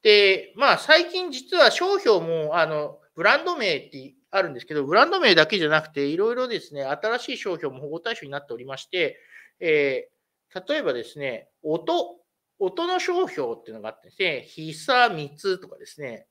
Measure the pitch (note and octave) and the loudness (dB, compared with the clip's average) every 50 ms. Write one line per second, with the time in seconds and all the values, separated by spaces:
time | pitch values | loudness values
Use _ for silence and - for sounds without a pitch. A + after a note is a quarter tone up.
0 | - A3 G#3 G#3 G3+ G3 F#3+ E3+ - - _ G#3 C#4 C4 F#3+ - - - D#4 E4+ | 6 6 6 8 6 4 4 2 -2 -12 _ 2 4 4 4 4 6 6 6 6
1 | F4 E4+ - F4+ F#4 F4 C4 B3+ - - F4+ F4 C#4+ A3 - - F4 F#4+ G4+ F#4 | 6 0 -4 -6 -6 -6 -8 -12 -8 -2 4 6 6 6 6 2 -2 0 -2 0
2 | - B3+ G#3+ F3+ E3 E3 E3 D#3+ D3+ D3+ D#3 E3+ D#3+ D#3 D#3 D3+ D3+ C#3 C#3+ _ | 4 4 2 4 2 -2 -2 -2 -2 -2 0 0 0 0 0 -4 -6 -6 -10 _
3 | _ _ _ E3 F3+ G#3 C4 D4+ E4 F4+ F4 D4+ A3+ F#3+ D#3 C3 A#2 - - C3+ | _ _ _ 0 2 4 4 4 2 -2 -4 -2 -2 -2 -2 -2 -6 -12 -18 -18
4 | C3 C#3 _ _ _ _ - G3 F#3+ E3 C#3 A#2+ - _ D#3 D3+ C3+ C#3 E3+ G#3+ | -18 -18 _ _ _ _ -2 -2 -2 -2 -6 -12 -12 _ -4 -4 -2 2 4 4
5 | C#4 E4+ F#4+ F#4+ E4 A3+ F3 D#3+ D#3 D3+ A3 F#3+ D#3+ D3+ D#3 D#3 D#3 - _ C#3+ | 4 4 2 2 4 6 6 6 6 4 2 0 2 2 2 0 0 -2 _ -4
6 | C#3 C#3+ D3+ F3 G#3 A3+ A#3+ B3 B3+ B3 A3+ E3+ - - D3 C#3+ C3+ C3 D3 D3 | -2 -2 0 0 -2 -2 -2 -2 -4 -4 -6 -8 -10 -12 -10 -8 -6 -6 -6 -4
7 | - A3 A#3 A#3+ - - B3+ - - G#3 F3 D3 E3 C#3 C3 C3 C#3+ C#3+ D3+ E3+ | -2 -4 -4 -4 -6 -8 -10 -8 -6 -6 -6 -6 -6 -8 -8 -10 -12 -10 -12 -8
8 | _ A#3 A#3 - - C#3 C#3 C#3+ C#3 _ A#2+ A2+ B2 C3+ C3+ C3 - _ - F#3 | _ -8 -8 -8 -10 -10 -10 -10 -10 _ -12 -12 -12 -14 -14 -14 -12 _ -4 -2
9 | F3 - - - _ _ - - - _ _ _ F3+ E3 D#3 D3+ C#3+ C#3 C3 B2 | -2 -2 -4 -8 _ _ -20 -20 -20 _ _ _ 0 2 2 4 2 2 0 -2
10 | - _ _ _ _ _ _ _ _ _ _ F#3 F#3 - D4 D#4 A#3+ D#3+ B2+ A#2+ | -6 _ _ _ _ _ _ _ _ _ _ -14 -6 -4 -4 -2 -2 -2 -4 -4
11 | A2 - - D3 C#3+ C3+ A#2+ A2 - _ _ _ - D#3 D#3 E3+ - - E4+ F4 | -8 -12 -12 -8 -8 -8 -8 -8 -12 _ _ _ -6 -4 -4 -4 -2 -2 -2 -2
12 | E4+ - - _ _ _ _ _ _ _ _ _ G3 F3+ - E4 E4+ F4 F#4 F4+ | -2 -4 -10 _ _ _ _ _ _ _ _ _ -4 -4 -2 -4 -4 -2 -2 -2
13 | F4+ F#4 F4 F4+ F#4 - - D#3 C3+ A#2 A2+ - _ - A2 A2+ G#2 A2 - _ | -2 -2 -2 -2 -2 -4 -4 -6 -6 -6 -6 -10 _ -18 -16 -12 -12 -14 -14 _
14 | _ - _ - G3 F3 D3 B2 A2 - - - D#3 D#3+ D3+ D#3 - - C4 B3 | _ -20 _ -4 -4 -4 -4 -6 -10 -14 -16 -14 -14 -12 -12 -10 -2 0 2 4
15 | A#3+ A#3 F#3+ D#3 D3 C#3+ D3 - - G3 F#3 F#3 - - - - - - - D3+ | 4 2 0 -6 -8 -10 -12 -8 -4 -4 -4 -4 -8 -20 -20 -20 -20 -20 -16 -14
16 | C#3+ B2+ A2+ G2 _ _ | -12 -12 -12 -14 _ _